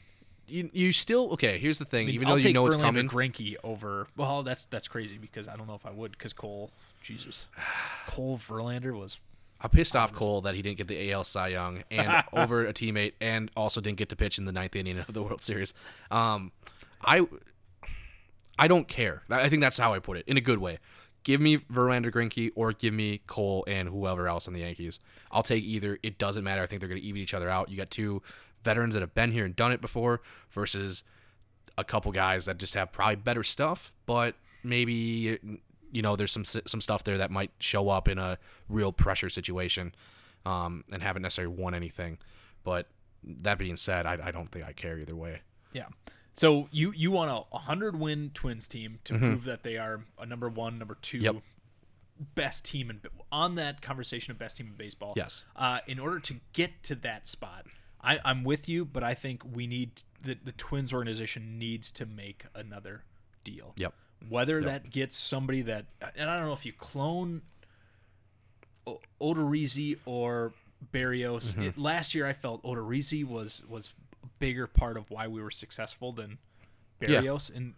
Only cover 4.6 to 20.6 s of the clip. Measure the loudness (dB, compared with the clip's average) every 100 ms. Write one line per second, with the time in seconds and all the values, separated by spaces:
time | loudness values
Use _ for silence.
4.6 | -6 -8 -6 -6 -6 -10 -12 -12 -12 -12
5.6 | -12 -12 -12 -10 -10 -8 -10 -8 -10 -10
6.6 | -12 -16 -20 -20 -14 -14 -12 -14 -14 -10
7.6 | -6 -6 -6 -10 -8 -4 -2 -4 -6 -4
8.6 | -4 -2 -4 -4 -6 -10 -12 -20 -20 -8
9.6 | 8 8 10 6 4 4 2 2 0 -2
10.6 | -4 -4 -4 -4 -2 -2 -2 -2 -2 -2
11.6 | -2 -6 -4 -2 4 4 4 2 4 4
12.6 | 2 0 -2 0 0 0 0 0 -2 0
13.6 | 0 2 0 -2 -4 0 0 0 -2 -2
14.6 | -4 -4 -4 -4 -6 -6 -4 -2 -2 -2
15.6 | -2 -6 -16 -20 -2 2 2 0 -4 -12
16.6 | -20 -20 -20 0 6 6 6 0 -18 -20
17.6 | -20 -14 -10 -10 -10 -18 -20 -20 -8 4
18.6 | 8 8 6 0 0 -2 0 4 6 8
19.6 | 6 6 4 4 -2 -6 2 4 6 4